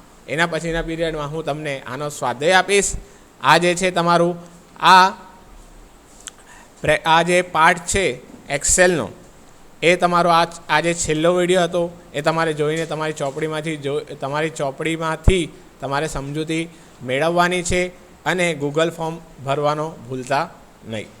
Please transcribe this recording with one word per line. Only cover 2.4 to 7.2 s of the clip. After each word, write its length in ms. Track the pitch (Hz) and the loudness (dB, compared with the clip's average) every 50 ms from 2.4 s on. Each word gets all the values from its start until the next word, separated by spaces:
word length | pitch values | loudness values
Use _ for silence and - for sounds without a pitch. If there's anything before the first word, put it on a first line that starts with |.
| 147 175 | 2 4
આપીશ. 440 | 185 185 180 190 202 202 190 - - - - - - - - - - - | 4 4 4 4 2 0 0 0 -4 -8 -12 -16 -20 -20 -20 -20 -12 0
આ 180 | 123 139 165 170 | 4 4 6 6
જે 160 | 175 180 175 | 6 2 2
છે 160 | 175 190 185 | 0 0 0
તમારું 460 | 180 175 170 170 175 170 170 175 175 175 - - - - - - - - | 0 0 2 4 4 4 2 2 -2 -4 -12 -18 -20 -20 -20 -20 -6 2
આ 300 | 147 170 185 185 185 196 214 - - - - - - - - - - - - - - - - - - - - - - - - - - - - - - - - - | 6 8 8 8 8 6 2 -4 -14 -20 -20 -20 -20 -20 -20 -20 -20 -20 -20 -20 -20 -20 -20 -20 -20 -20 -20 -20 -20 -20 -20 -20 -20 -20 -20 -20 -20 -20 -14 -4
પ્રે-, 220 | - 147 151 - - | 0 0 0 2 2
આ 160 | 160 160 165 | 4 4 4